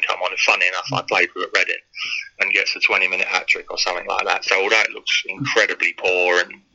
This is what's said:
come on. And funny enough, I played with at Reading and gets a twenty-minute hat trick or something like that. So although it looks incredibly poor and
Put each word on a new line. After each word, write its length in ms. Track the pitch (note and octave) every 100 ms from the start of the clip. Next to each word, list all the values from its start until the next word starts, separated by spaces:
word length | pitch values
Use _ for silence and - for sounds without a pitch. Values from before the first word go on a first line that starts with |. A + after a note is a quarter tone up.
| -
come 140 | F2+
on. 100 | F2+
And 80 | F#2
funny 280 | - G2 F2+
enough, 200 | F#2 -
I 80 | F#2+
played 280 | - F#2 F2 F2+
with 100 | F2+
at 120 | G2
Reading 240 | F2+ - - - - - - -
and 140 | G2+
gets 220 | G2 F#2+ F#2+
a 40 |
twenty-minute 480 | - G2+ F#2 F#2 G2
hat 200 | F#2 -
trick 220 | F#2+ -
or 80 | -
something 300 | - F2+ F#2+
like 180 | F#2+ F#2+
that. 200 | F#2 -
So 160 | F#2+
although 180 | G2 A2
it 120 | -
looks 320 | - - - -
incredibly 680 | B2+ C#3 A#2 G2+ F2+ F2
poor 460 | - F#2+ F2+ F2+ F2
and 220 | F2 - _